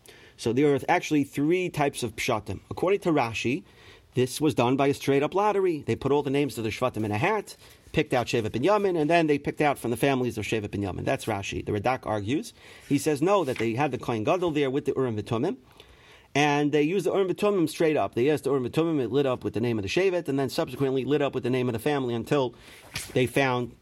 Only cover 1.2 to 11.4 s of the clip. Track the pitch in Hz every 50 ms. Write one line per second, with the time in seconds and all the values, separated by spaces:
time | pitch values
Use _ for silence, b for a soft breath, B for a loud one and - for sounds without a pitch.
1.2 | 135 - - 143 143 151 175 185 180 175 - 151 143 139 - - 127 107 - -
2.2 | - - 117 107 101 - 95 - - - - - - 180 202 196 - 180 156 147
3.2 | 120 117 110 - - 120 131 180 - B B B B B B B B B B 123
4.2 | 123 127 - - 147 160 - - 120 120 131 131 139 143 139 - - - 139 139
5.2 | 143 151 151 185 208 214 202 202 190 185 165 143 - - 113 - - 135 139 147
6.2 | 147 143 135 143 147 131 - - 110 113 104 - 131 123 - 104 110 104 104 107
7.2 | 147 185 220 208 - - - - B B B B B B - 165 147 - 139 123
8.2 | 113 - - 120 107 107 - 117 131 180 208 214 202 196 175 165 151 147 170 170
9.2 | 165 151 147 143 - 165 - - 156 147 131 - - 113 120 - - 139 139 127
10.2 | 123 123 113 110 101 - 120 110 101 101 - 101 101 101 - 127 - - 131 131
11.2 | - 117 110 98